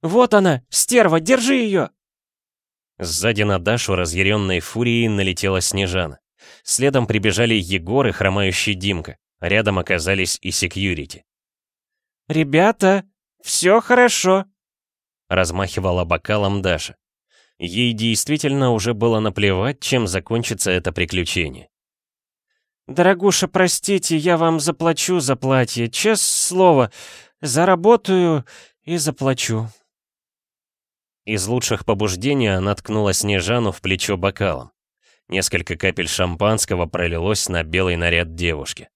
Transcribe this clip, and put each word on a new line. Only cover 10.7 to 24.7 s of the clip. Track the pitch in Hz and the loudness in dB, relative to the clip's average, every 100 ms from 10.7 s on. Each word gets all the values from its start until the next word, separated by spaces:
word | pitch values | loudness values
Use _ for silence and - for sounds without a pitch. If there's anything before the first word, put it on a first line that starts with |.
| - 98 85 69 - _ _ _ _ _ _ _ _ _ _ _ | -4 -4 -4 -8 -16 _ _ _ _ _ _ _ _ _ _ _
Ребята, | 156 151 151 196 226 190 196 190 _ _ _ | -2 2 4 4 4 2 2 0 _ _ _
всё | - - 175 330 | -6 -2 4 4
хорошо! | - 247 247 - 185 190 196 _ _ _ _ _ _ _ _ | 4 4 4 4 2 2 0 _ _ _ _ _ _ _ _
размахивала | 92 90 87 95 - 92 90 | 0 0 0 -4 -2 0 0
бокалом | 87 85 - 104 98 101 | 0 -2 0 0 0 0
Даша. | 95 82 - - _ _ _ _ _ _ | 0 -2 -4 -14 _ _ _ _ _ _
Ей | 87 92 120 | -8 -2 -2
действительно | 110 113 110 - 151 147 139 131 | 0 -2 -2 -2 -2 0 0 2
уже | 117 104 | 2 0
было | 113 117 113 | 0 2 2
наплевать, | 107 101 104 92 95 95 | 0 0 0 2 -2 -4
чем | - 131 107 | -2 0 0
закончится | 92 90 117 117 104 - | -4 -4 -4 -4 -4 0
это | 90 85 | 0 -2
приключение. | 82 85 90 85 - 78 65 - _ _ _ _ _ _ _ _ _ _ _ _ | -4 -4 -2 -4 -4 -4 -8 -20 _ _ _ _ _ _ _ _ _ _ _ _
Дорогуша, | 135 190 185 196 180 185 | 0 2 4 2 2 0
простите, | 190 180 - - 196 - 165 | 2 2 0 -2 -2 0 0
я | 156 170 | 2 2
вам | 165 165 | 2 0
заплачу | 147 | -2